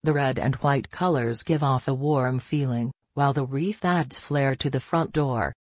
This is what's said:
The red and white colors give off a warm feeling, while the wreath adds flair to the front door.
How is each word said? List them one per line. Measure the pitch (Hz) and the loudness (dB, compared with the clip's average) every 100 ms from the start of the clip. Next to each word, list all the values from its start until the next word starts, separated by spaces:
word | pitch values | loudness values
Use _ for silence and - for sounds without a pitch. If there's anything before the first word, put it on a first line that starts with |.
The | 156 | 0
red | 147 135 127 | 2 2 0
and | 127 127 | 0 0
white | 147 139 - | 2 0 0
colors | - 185 151 117 117 | -2 0 2 0 0
give | - 160 | 0 0
off | 143 131 - | 2 0 0
a | |
warm | 131 147 147 127 127 | -2 0 2 2 -2
feeling, | - 151 135 120 117 - _ | -2 -2 0 -2 -4 -6 _
while | - 143 | -2 0
the | 139 | 0
wreath | 131 135 175 208 | -2 -2 -4 -2
adds | 180 175 143 - | 0 0 0 -4
flair | - 143 139 | -4 0 0
to | 131 143 | 0 -2
the | 135 | -4
front | - 165 160 | -2 -2 0
door. | - 143 120 82 - _ | 0 0 0 -2 -6 _